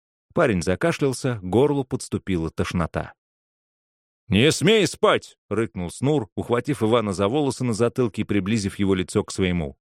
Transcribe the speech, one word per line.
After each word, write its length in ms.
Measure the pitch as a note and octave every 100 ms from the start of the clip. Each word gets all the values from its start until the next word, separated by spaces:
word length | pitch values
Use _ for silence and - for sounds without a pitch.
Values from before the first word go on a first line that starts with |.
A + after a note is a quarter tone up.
| _ _ _
Парень 280 | - D3 F#2
закашлялся, 720 | F2 F#2 E3+ - C#3 B2 C3+ A#2
к 80 |
горлу 400 | F#2 G#2 D3 C#3+
подступила 640 | C3 B2+ - F#2+ - F2+ D#2+
тошнота. 640 | - F#2+ F2+ E2 D#2 D#2 - _ _ _ _ _ _ _ _ _ _ -
«Не 240 | F#2+ D3
смей 340 | - D#3 A3 E3
спать!» — 500 | - G#3 C3+ - _ _
рыкнул 400 | G2+ A2+ F2+ F2
Снур, 400 | - C3 D3+ G#2+ -
ухватив 480 | - A#2+ C3 C#3+
Ивана 300 | G#2+ A#2+ G#2+
за 140 | F2+ G2
волосы 360 | C#3+ C#3+ -
на 100 | B2
затылке 500 | G2+ A#2 - A#2+ A2
и 20 | G2+
приблизив 520 | G2+ F#2 A#2 G2 -
его 160 | G2
лицо 300 | F#2+ F2+ G#2+
к 80 | -
своему. 460 | - F#2 F2 D2 - _